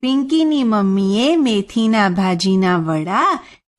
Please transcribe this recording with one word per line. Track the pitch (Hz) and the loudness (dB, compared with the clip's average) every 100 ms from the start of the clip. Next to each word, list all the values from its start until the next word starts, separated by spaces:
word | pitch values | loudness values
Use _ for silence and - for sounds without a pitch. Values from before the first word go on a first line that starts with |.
પિંકીની | 254 269 269 320 320 302 | 0 -2 0 0 0 0
મમ્મીએ | 247 214 196 190 196 202 254 330 | 0 2 0 0 0 0 0 2
મેથીના | 269 208 196 - 220 220 196 | 2 0 -2 -2 0 2 0
ભાજીના | 175 190 180 185 190 190 180 | 0 -2 0 0 0 2 0
વડા | 160 160 160 202 349 349 - - _ | -2 -4 -2 -2 0 -2 -8 -20 _